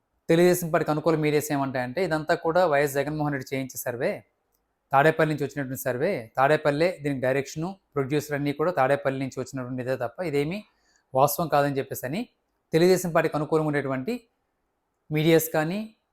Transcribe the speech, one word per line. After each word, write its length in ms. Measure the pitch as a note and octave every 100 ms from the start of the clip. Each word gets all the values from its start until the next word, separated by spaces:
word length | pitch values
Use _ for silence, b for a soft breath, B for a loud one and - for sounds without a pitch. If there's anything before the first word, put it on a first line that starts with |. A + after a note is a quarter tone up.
| _ _ -
తెలుగుదేశం 400 | E3 F3+ F3 E3+
పార్టీకి 200 | D#3+ D#3
అనుకూల 240 | D3+ D#3+ D#3+
మీడియాస్ 360 | D3+ D3 D3
ఏమంటాయంటే 520 | C#3+ C3+ B2+ B2 B2+
ఇదంతా 320 | F#3 D#3 D3+ E3
కూడా 300 | E3 E3+ F3+
వైఎస్ 280 | C#3+ D3
జగన్మోహన్ 400 | C3+ C#3 D#3 D3
రెడ్డి 220 | C#3 B2+ C3+
చేయించే 220 | C3 -
సర్వే, 480 | C3 A#2 E3 D#3+ - _ _ _ _ _ _
తాడేపల్లి 420 | C3+ D3+ D#3 D#3
నుంచి 120 | D3 C#3
వచ్చినటువంటి 360 | D3 C3 C3
సర్వే, 500 | C3+ A#2+ E3+ E3 A2 -
తాడేపల్లే 600 | C#3 D3+ D3+ C#3+ F3 F3
దీనికి 200 | C#3+ C3+
డైరెక్షను, 580 | B2+ C3+ C3+ D#3 E3+ F#3+ _ C#3+
ప్రొడ్యూసర్ 380 | C3 D3 D3
అన్నీ 180 | D3 C#3+
కూడా 180 | C#3+ D#3+
తాడేపల్లి 480 | D3 C3 C#3 C3+ C3+
నుంచి 180 | C3+ C3
వచ్చినటువంటి 420 | B2 C3+ B2 B2+
ఇదే 140 | B2 B2+
తప్ప 220 | A#2 -
ఇదేమీ 440 | F3+ C#3+ D3 G3+ - _ _ _ _
వాస్తవం 340 | C3 C#3+ - D3+
కాదని 300 | D3 C#3+ C3+
చెప్పేసి 280 | B2 B2+ B2+
అని 240 | F3 A#3+ _ _ _ _
తెలుగుదేశం 380 | D#3+ F3+ F3+ F3+
పార్టీకి 240 | E3 D#3 D3+
అనుకూలంగా 320 | D#3 D#3 D#3
ఉండేటువంటి 600 | C#3+ C3+ C3 C3 A#3+ - _ _ _ _ _ _ _ _
మీడియాస్ 380 | D3+ D#3 D#3+ D#3+
కానీ 440 | D#3+ D#3 G3+ A3 _ _